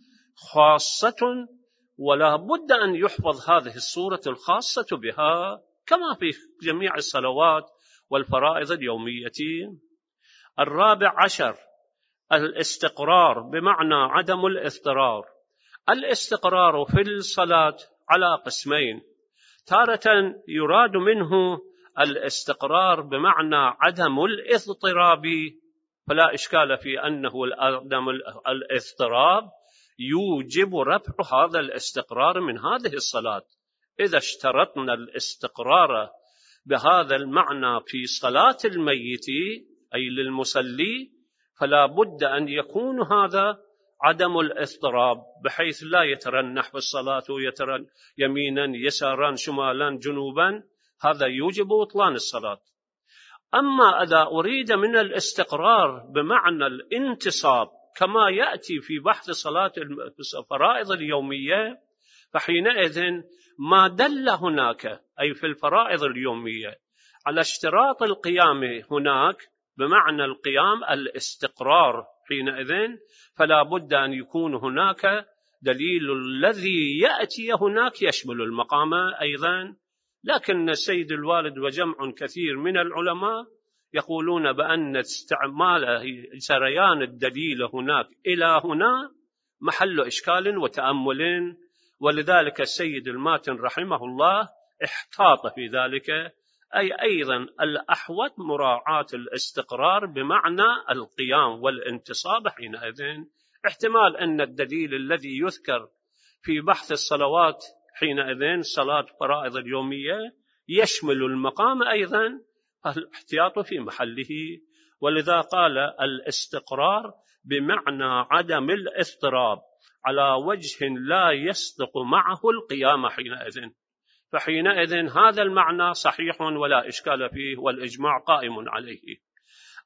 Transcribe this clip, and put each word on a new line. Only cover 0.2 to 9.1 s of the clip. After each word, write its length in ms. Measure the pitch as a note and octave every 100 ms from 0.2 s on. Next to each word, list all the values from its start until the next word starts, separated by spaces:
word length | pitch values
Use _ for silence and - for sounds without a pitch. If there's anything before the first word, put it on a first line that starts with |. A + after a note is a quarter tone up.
| _ _
خاصة، 1120 | - D3+ D3+ D3+ - - A3 A#3+ A#3+ B3 A#3+ _ _ _ _ -
ولا 380 | C#3 C#3+ D#3 D3+
بد 360 | F#3 E4 D#4
أن 240 | B3 G3+ F3
يحفظ 540 | G3 - E3 C#3 C#3
هذه 260 | E3+ B2 A2+
الصورة 460 | - - F#3+ F#3 C#3+
الخاصة 720 | B2+ - F#3+ - - A3+ D3+
بها، 640 | A2+ A2+ D3+ E3+ F#3 G#3 _ _ -
كما 260 | E4+ E4+ A#3+
في 120 | E3+ C#3+ _ _
جميع 320 | E3 D#3+ F#3+ D3
الصلوات 720 | C#3 C#3 C3 C3 E3 D#3 D#3 _ _ _ _
والفرائض 600 | C#3 C3 C3 C#3+ D#3+ D3+
اليومية. 600 | E3+ B2+ A2+ A2+